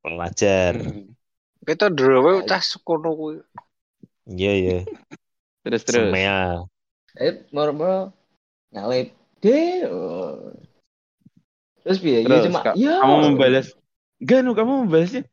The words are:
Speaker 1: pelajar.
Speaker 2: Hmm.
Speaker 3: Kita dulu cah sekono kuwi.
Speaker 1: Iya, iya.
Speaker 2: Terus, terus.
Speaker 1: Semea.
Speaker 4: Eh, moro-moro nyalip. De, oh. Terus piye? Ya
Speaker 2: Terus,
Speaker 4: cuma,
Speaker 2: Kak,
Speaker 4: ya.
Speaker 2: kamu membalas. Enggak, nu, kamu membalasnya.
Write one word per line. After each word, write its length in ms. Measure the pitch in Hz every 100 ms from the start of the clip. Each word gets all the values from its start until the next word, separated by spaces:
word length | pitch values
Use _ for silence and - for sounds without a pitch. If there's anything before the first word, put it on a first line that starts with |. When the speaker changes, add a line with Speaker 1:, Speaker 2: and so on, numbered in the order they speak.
Speaker 1:
pelajar. 680 | 80 85 85 - 104 95 90 -
Speaker 2:
Hmm. 400 | - 104 98 117 _ _ _ _
Speaker 3:
Kita 240 | - 160 202
dulu 560 | 151 131 131 147 190
cah 160 | 180 185
sekono 560 | - - - 160 165 156
kuwi. 240 | 156 156 _ - _ _ _ _ - _ -
Speaker 1:
Iya, 240 | 92 98
iya. 260 | 101 92 90 92 - _ - _ _ _ _
Speaker 2:
Terus, 240 | 110 113 -
terus. 240 | 120 107
Speaker 1:
Semea. 560 | 95 98 98 92 87 92 _ _ _ _ -
Speaker 4:
Eh, 320 | 143 - _ 143
moro-moro 560 | 151 147 175 190 190 _ _ _ _ _ _ 101
nyalip. 400 | 104 127 - _ _ _
De, 480 | 202 285 339 370 330
oh. 640 | - 87 85 85 - - - - _ _ _ _ _ _ _ _ _ _ _ -
Terus 120 | 190
piye? 160 | 170 120
Ya 80 | 120
Speaker 2:
Terus, 160 | 127
Speaker 4:
cuma, 160 | 110 180
Speaker 2:
Kak, 160 | 113 185
Speaker 4:
ya. 240 | 277 359
Speaker 2:
kamu 160 | 277 - 151
membalas. 400 | 135 131 131 127 _ _ _ _ _
Enggak, 200 | 131 262
nu, 80 | 254
kamu 200 | 220 226 277
membalasnya. 400 | 226 160 175 254 -